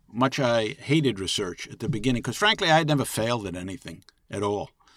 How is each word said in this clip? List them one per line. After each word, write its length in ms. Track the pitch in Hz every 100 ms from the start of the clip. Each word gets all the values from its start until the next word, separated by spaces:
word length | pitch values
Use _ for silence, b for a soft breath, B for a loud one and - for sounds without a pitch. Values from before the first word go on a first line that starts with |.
| _
much 280 | 113 131 143
I 360 | 127 117 110 -
hated 400 | - 160 135 98
research 480 | 90 - 92 85 -
at 120 | -
the 100 | 110
beginning, 320 | 107 123 117
'cause 160 | - 113
frankly, 320 | 214 214 180
I 80 | 160
had 100 | 156
never 180 | 143
failed 420 | 120 - 113 120 98
at 80 |
anything 480 | 90 92 90 85 82 - _ -
at 140 | 101
all 260 | 101 101 78 _ b